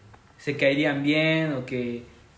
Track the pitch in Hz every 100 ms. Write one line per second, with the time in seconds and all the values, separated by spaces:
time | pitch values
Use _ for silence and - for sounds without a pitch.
0 | - - - - - 135 139 143 151 139
1 | 143 151 160 160 160 135 127 127 120 120
2 | - - -